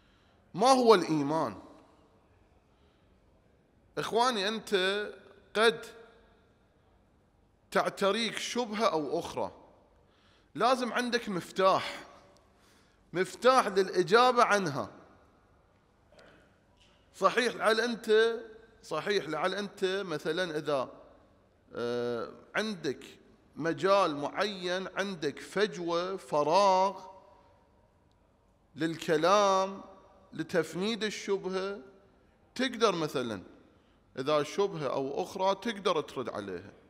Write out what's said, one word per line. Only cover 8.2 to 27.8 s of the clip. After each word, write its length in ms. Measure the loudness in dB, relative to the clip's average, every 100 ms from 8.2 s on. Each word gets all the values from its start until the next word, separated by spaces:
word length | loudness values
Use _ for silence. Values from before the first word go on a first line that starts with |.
| -2 -6
شبهة 480 | -6 -4 -4 0 0
أو 340 | 0 -2 -4
أخرى، 320 | -6 -6 -8 -10 -20 -20 _ _ _ _ _ _ _ 0
لازم 380 | 2 2 0
عندك 360 | -2 -2 -2 -2
مفتاح، 720 | -6 -6 2 4 4 0 -10 -16 -20 -20 _ _ _ _ _ _ _ _
مفتاح 540 | -4 -4 2 4 4 4
للإجابة 760 | 0 0 0 4 6 6 6
عنها. 460 | 4 4 2 -4 -8 -12 -20 -20 _ _ _ _ _ _ _ _ _ -20 -20 -20 _ _ _ _ _ _ _ 0
صحيح، 400 | 2 4 0 2
لعل 240 | 2 2
أنت، 600 | 0 -4 2 4 4 0 -8 -18 -20 -20
صحيح، 460 | -8 -6 -2 -2 -2
لعل 240 | -4 -2
أنت 500 | -4 -8 -4 -2 -2 -4
مثلا 520 | -6 -4 -4 -4 -4
إذا، 320 | -2 -2 -4 -10 -20 -20 _ _ _ _ _ -8
آه، 560 | -4 -4 -4 -6 -8 -12 -8 -6
عندك 480 | -4 -6 -6 -8 -12 -20 -20 _ _ -6
مجال 600 | -4 -2 2 4 4 0
معين، 720 | -6 -2 -4 -4 -6 -4 -6 -6
عندك 440 | -6 -4 -6 -6
فجوة، 800 | -8 -2 -2 -2 -2 -2 -2 -8
فراغ 840 | -2 0 4 4 6 4 2 -2 -14 -20 -20 -20 _ _ _ _